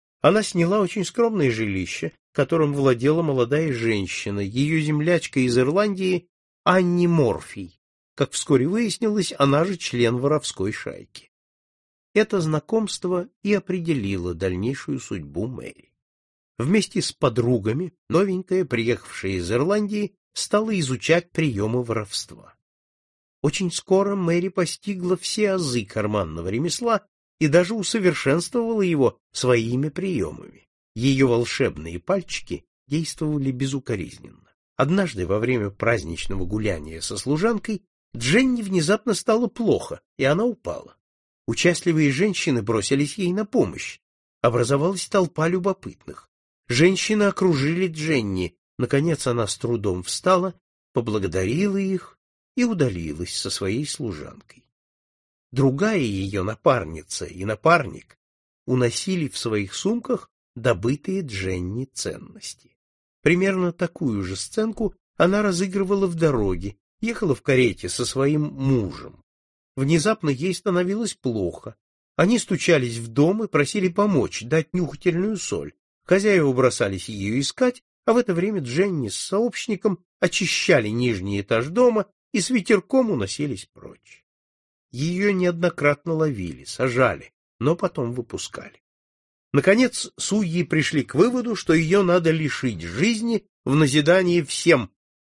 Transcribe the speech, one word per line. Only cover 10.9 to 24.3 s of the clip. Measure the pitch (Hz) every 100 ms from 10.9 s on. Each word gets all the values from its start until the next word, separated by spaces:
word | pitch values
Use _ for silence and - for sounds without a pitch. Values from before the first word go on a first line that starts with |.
| - - - - _ _ _ _ _ _ _ _
Это | 202 214 196
знакомство | 156 156 - 226 208 - 180 180 180 _
и | 202
определило | 202 - 185 165 143 98 95 87
дальнейшую | 82 95 90 110 135 - 135
судьбу | - 98 71 80 113
Мэри. | 120 58 - _ _ _ _ _ _ _ -
Вместе | 127 214 - -
с | -
подругами | - 143 113 120 120 104 131 180 - -
новенькая, | 165 196 185 185 185 170
приехавшая | 117 117 113 - - 95
из | 92 87
Ирландии, | 117 160 214 208 208 202 _ _
стала | - - 208 220 202
изучать | 135 123 - 165 -
приемы | - 156 101 107 123
воровства. | 117 110 101 - - - - _ _ _ _ _ _ _ _ _
Очень | 147 - 180
скоро | - - 190 202 202
Мэри | 170